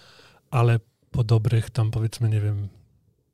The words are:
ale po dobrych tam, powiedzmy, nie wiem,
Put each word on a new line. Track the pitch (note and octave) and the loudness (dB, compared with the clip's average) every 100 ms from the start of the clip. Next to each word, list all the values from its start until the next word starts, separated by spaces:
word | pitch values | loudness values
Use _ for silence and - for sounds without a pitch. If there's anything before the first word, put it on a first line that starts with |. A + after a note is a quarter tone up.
| - - - _ - | -20 -20 -20 _ -6
ale | B2+ A#2+ A2+ _ _ _ | 0 2 2 _ _ _
po | - | -4
dobrych | A2 A2+ G#2+ A2+ - | 2 2 2 0 -2
tam, | - G#2+ | -2 -2
powiedzmy, | A2 A2 - A2+ | -2 -4 -2 -2
nie | G#2+ | 0
wiem, | G#2 G2+ G2+ - _ _ _ _ _ | -2 -4 -8 -14 _ _ _ _ _